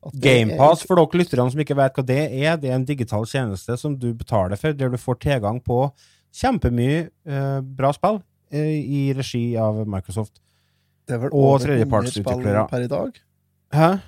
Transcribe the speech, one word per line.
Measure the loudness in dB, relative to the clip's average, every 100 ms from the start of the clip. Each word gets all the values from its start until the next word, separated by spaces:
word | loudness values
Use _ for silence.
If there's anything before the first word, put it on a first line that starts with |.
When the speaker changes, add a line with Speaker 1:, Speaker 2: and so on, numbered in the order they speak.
Speaker 1:
At | -12
det | 0
Speaker 2:
Game | 4 6 4
Speaker 1:
er | 4
Speaker 2:
Pass, | 6 6
Speaker 1:
ikke | 4
Speaker 2:
for | 4
dere | 4 2
lytterne | 0 2 0
som | 0
ikke | -2 2
vet | 2
hva | 0 0
det | 0 0
er, | 0 0 0
det | -2
er |
en | -2
digital | -2 -4 -2 -4
tjeneste | -4 -4 -4 -6 -6 -6
som | -4 -4
du | -6
betaler | -6 -2 0 0 -2
for, | -4
der | -2 -4
du | -4
får | -4 -4
tilgang | -2 -2 -2 -4
på | -2 -2 -2 -4 _ _ _
kjempemye, | -4 -2 0 0 0 0 0 -4 _ -8
eh, | -6 -4 -4
bra | -6 -2 -2
spill, | 0 -2 -2 -6 _ _
eh, | -4 -2 -2
i | -2 -2 -2
regi | -2 -4 -2 -2 0
av | 0 0 -4
Microsoft. | -6 -6 -6 -6 _ _ _ _ _ _ _ -8
Speaker 1:
Det |
er | -4
vel | 0
Speaker 2:
Og |
Speaker 1:
over | 4 6 4
hundre | 2 0
Speaker 2:
tredjepartsutviklere. | 2 2 0 -4 -4 -2 0 0 0
Speaker 1:
spill |
per | -2
i | -4
dag. | -4 -6 -10 _ _ _ _ _
Speaker 2:
Hæ? | 2 4 2